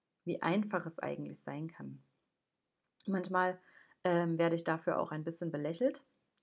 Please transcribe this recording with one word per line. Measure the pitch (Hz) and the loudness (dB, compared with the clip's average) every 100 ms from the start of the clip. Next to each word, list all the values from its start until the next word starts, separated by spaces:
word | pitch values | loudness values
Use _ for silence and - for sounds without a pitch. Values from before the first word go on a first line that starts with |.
| _ _ - | _ _ -6
wie | 170 | -2
einfach | 160 185 208 185 170 | 2 2 2 -2 -4
es | - | -6
eigentlich | - 147 147 147 | -6 -4 -6 -8
sein | - 143 160 | -8 -6 -8
kann. | - 139 135 _ _ _ _ _ _ _ _ _ - - | -8 -12 -12 _ _ _ _ _ _ _ _ _ -12 -2
Manchmal, | 190 180 185 185 185 _ - - _ | -2 2 2 2 0 _ -20 -20 _
ähm, | 180 170 170 165 | 4 4 4 4
werde | 170 165 | 4 4
ich | |
dafür | 165 160 - - | 0 0 2 0
auch | 165 | 0
ein | 156 | -2
bisschen | 156 165 170 | -4 -4 -4
belächelt, | 151 147 170 262 - _ _ _ - | -2 -2 2 0 0 _ _ _ -18